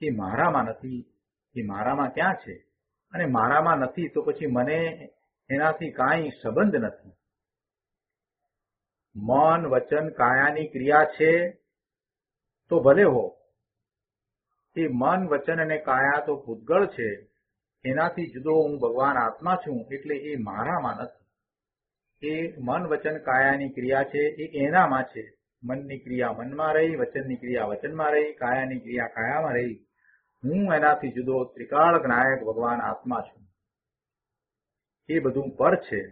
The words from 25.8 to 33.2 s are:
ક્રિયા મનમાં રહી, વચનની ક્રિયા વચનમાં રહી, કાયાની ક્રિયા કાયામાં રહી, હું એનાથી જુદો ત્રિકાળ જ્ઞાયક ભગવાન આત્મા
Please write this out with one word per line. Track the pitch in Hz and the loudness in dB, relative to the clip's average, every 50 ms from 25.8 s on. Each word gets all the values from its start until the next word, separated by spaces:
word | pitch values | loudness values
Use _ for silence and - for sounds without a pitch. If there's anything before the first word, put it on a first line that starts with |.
| 139 139 139 131 | -8 -10 -12 -12
ક્રિયા | - 123 127 123 120 117 | -10 -8 -4 -2 -2 -2
મનમાં | 110 - 123 131 143 147 156 156 | -4 -6 -10 -10 -6 -4 -2 0
રહી, | 151 156 160 165 160 | 2 2 2 2 0
વચનની | 135 120 - - 139 135 131 123 | -2 -4 -4 -4 -6 -6 -6 -8
ક્રિયા | 120 127 123 123 120 107 | -8 -6 -4 -4 -2 -2
વચનમાં | - - - - 147 156 160 156 147 | -4 -4 -6 -8 -8 -4 -2 0 2
રહી, | 151 151 151 151 | 2 2 0 0
કાયાની | 151 - 131 120 127 131 131 131 131 123 | -2 -4 -2 -2 0 0 -2 -4 -6 -8
ક્રિયા | 110 113 120 120 117 | -8 -6 -6 -4 -6
કાયામાં | - - 113 113 120 139 156 160 143 | -6 -6 -4 -4 -2 -2 -2 -2 0
રહી, | 127 120 123 120 110 - _ _ _ _ _ _ _ _ _ _ _ _ - | -2 -2 -2 -2 -6 -10 _ _ _ _ _ _ _ _ _ _ _ _ -6
હું | 131 160 196 202 185 160 | -2 0 0 0 2 2
એનાથી | 151 151 151 147 147 - 127 | 2 4 4 2 2 -2 -4
જુદો | 113 123 123 127 131 131 123 | -6 -4 -2 -2 -2 -2 -2
ત્રિકાળ | 123 - - 120 - 139 147 160 170 170 165 | -4 -8 -14 -10 -2 2 4 6 6 6 4
જ્ઞાયક | 139 127 120 120 131 135 135 127 110 | 2 2 2 2 4 2 2 0 -2
ભગવાન | 110 110 113 117 120 120 120 | -4 -2 -2 -2 -2 -2 -2
આત્મા | 107 104 95 - - 123 123 113 | -2 -4 -6 -6 -6 -6 -6 -6